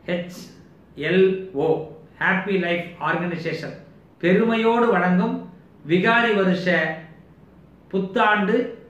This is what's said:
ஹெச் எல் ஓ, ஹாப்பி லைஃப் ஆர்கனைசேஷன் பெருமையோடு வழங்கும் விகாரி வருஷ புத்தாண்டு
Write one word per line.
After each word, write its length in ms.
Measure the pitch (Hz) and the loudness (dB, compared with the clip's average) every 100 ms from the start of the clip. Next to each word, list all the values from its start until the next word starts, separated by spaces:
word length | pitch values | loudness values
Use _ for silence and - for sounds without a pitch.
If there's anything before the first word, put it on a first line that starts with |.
ஹெச் 360 | - 175 175 - - - - - - - | -4 -6 -6 -14 -18 -20 -20 -20 -20 -8
எல் 300 | 151 185 190 185 - 135 | 0 4 4 2 -6 -2
ஓ, 120 | 156 - - - - - | 0 0 -4 -16 -20 -4
ஹாப்பி 380 | 165 190 202 190 | -2 0 0 -2
லைஃப் 280 | 170 170 - - | 0 -4 -6 -8
ஆர்கனைசேஷன் 760 | 151 170 175 165 165 - - - - - - _ | -4 -4 -4 -6 -6 -8 -10 -14 -18 -20 -20 _
பெருமையோடு 680 | 170 190 226 226 226 240 226 | 2 2 2 2 2 2 4
வழங்கும் 480 | 185 180 180 220 262 - - - - 147 | 2 2 2 0 -4 -10 -20 -20 -20 -2
விகாரி 460 | 180 214 233 233 | 0 4 2 2
வருஷ 420 | 202 185 175 180 165 160 160 - - - - - - - - - | 2 2 0 0 0 0 -6 -14 -20 -20 -20 -20 -20 -20 -20 -8
புத்தாண்டு 680 | 190 185 240 214 202 196 240 - - - | -6 -4 0 2 2 2 0 0 -8 -20